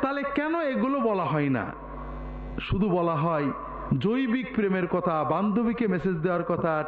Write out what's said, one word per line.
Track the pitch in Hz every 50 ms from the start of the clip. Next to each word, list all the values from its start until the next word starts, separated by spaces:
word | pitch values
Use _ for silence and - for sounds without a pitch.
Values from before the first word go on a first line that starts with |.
তাহলে | 269 269 285 285 277 277 -
কেন | 285 294 311 330 339
এগুলো | 311 269 254 202 226 262 285 269
বলা | 233 226 202 185 160
হয় | - 156 151 143 139
না? | 131 110 90 - - - - - - - - - - - - - - - - - - -
শুধু | - - - 185 208 196
বলা | 175 175 170 170 165
হয় | 143 160 170 160 147 143 131 - - - - - - - - 143
জৈবিক | 131 - 208 240 269 269 220 233 262 202 - -
প্রেমের | 220 202 190 190 185 175
কথা, | 170 185 175 - 175 160 151 143
বান্ধবীকে | 135 156 180 208 214 190 240 226 233 233 233 233
মেসেজ | 196 185 160 156 190 180
দেওয়ার | 156 160 185 175 170 170
কথা, | - 170 165 175 165 156 151 151